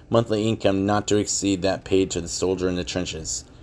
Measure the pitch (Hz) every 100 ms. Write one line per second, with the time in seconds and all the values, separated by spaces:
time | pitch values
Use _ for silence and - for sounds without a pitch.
0 | - 117 113 107 110 107 101 98 98 104
1 | 104 104 95 - 98 95 95 90 - 95
2 | 92 87 85 - 90 92 92 90 85 92
3 | 87 80 80 - - -